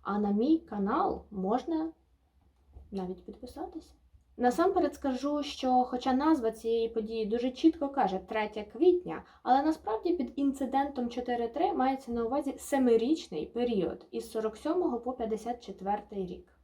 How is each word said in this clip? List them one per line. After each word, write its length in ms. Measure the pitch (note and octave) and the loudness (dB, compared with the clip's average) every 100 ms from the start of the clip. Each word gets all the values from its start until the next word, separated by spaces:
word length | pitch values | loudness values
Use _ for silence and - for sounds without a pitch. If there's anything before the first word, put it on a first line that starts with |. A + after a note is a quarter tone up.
а 160 | - G#3 | -4 -2
на 120 | G#3 | 2
мій 280 | G3+ C4 D#4+ | 2 4 2
канал 640 | - G3+ G3 C#4+ G4+ - - | 2 -4 0 2 0 -2 -8
можна 580 | G3 F#3 B3 - D#4+ D#4+ - _ _ _ _ _ _ _ - - | -6 -2 -2 0 -2 -2 -8 _ _ _ _ _ _ _ -20 -10
навіть 360 | G3 F#3 F#3 - | -8 -6 -8 -12
підписатися. 680 | G3+ B3 D#4 F#4 D#4+ - _ _ - _ - | -16 -16 -12 -12 -12 -18 _ _ -20 _ 0
Насамперед 560 | B3 B3 F4 F#4 D4 | 0 4 2 4 0
скажу, 480 | - C#4 B3+ C#4+ D4 | 0 -4 -2 -2 -2
що 420 | D4 - B3+ B3+ | -4 -4 2 4
хоча 280 | B3+ B3 C4 | 2 -2 0
назва 380 | B3+ D4+ D#4 A3+ | 2 4 4 2
цієї 380 | A3 A3+ A3+ A3+ | -2 0 0 0
події 380 | A3+ G#3+ A3+ G#3 | -2 -4 -4 -2
дуже 240 | A#3 B3+ | 0 -2
чітко 380 | B3+ D#4+ - C#4 | 4 4 4 -2
каже 300 | C#4 G3 F#3+ | 0 0 0
третє 460 | - A3 G#3+ A3 G#3 | -2 -2 -2 -4 -10
квітня, 500 | A3+ F4 F4+ - D#3 - - | 4 6 6 0 -10 -10 -12
але 200 | - C4 | 4 4
насправді 500 | D4+ D#4 - G#4+ F4 | 4 0 -2 -2 0
під 200 | D#4+ B3 - | 0 -2 0
інцидентом 720 | C#4 C4 B3+ C4+ C#4+ B3+ A#3 | -2 0 0 0 0 -2 -4
чотири 400 | B3 - A#3+ A#3 | -4 -4 -2 -2
три 240 | C#4+ F#4 | 0 0
мається 400 | D#4+ C4 C4 - | 2 0 0 -4
на 120 | A#3 | -2
увазі 300 | A3+ C#4 C#4+ - | 0 0 -2 -6
семирічний 880 | - C#4 B3+ A3+ A#3 D#4+ - D#3 - | -2 2 6 4 4 0 -2 -8 -6
період 600 | A#3 B3 G#3+ E3 - - | -2 0 0 0 -4 -10
із 200 | A#3 - | -10 -6
сорок 260 | A3 A3 A3 | -4 -4 -4
сьомого 440 | D4+ F4+ E4 A#3 | -2 0 0 -2
по 120 | B3 | -4
п'ятдесят 540 | B3+ A3 G#3+ A#3+ A#3+ - | -6 -4 -4 -4 -8 -8
четвертий 600 | F#3+ F#3+ G#3 - G#3 F3+ | -8 -4 -4 -4 -8 -6
рік. 200 | F3+ - _ | -8 -16 _